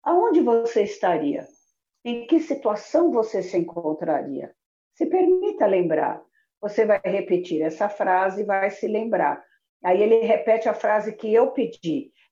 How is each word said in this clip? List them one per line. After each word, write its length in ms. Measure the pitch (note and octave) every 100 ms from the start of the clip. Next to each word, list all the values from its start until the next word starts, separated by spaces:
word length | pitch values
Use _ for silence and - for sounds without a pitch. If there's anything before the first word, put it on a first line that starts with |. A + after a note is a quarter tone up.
aonde 380 | C#4+ F4 A4+ D#4+
você 420 | A#3+ A#3 A3+ A3
estaria? 640 | G3+ - F#3 D#3+ C#3+ C#3 - _ _ _ _ _
Em 240 | A#3+ A#3 A#3
que 120 | D#4+
situação 680 | D#4+ C#4 A3+ G#3 - D#4 E4+
você 320 | A#3+ A3 G3+
se 160 | F3+ F#3
encontraria? 920 | E3+ E3+ D#3+ D#3 E3 C#3+ C#3 C#3 - _ _ _ _
Se 120 | - E4
permita 580 | F#4 F#4 F#4 G4+ - G3
lembrar." 560 | F#3+ E3+ D#3 D3 D#3 - _ _ _
Você 240 | G#3 A3 G#3+
vai 140 | G3+ F#3
repetir 560 | G3 F#3 F3 - D#3
essa 260 | D#3 - G#3
frase 540 | - F#3+ F#3 F#3+ F#3+
e 40 | G3+
vai 240 | G3 G3
se 160 | - G3+
lembrar. 560 | G#3+ A3+ F#3+ D3 - _ _ _ _
Aí 180 | F3+ F#3
ele 200 | G#3+ A3+
repete 460 | A3+ A3 - A3 A3
a 60 |
frase 420 | G#3 G#3 G#3+ G#3 G#3+
que 160 | A3
eu 200 | A3+ C4
pedi. 600 | - D#3 - E3 C#3+ - _ _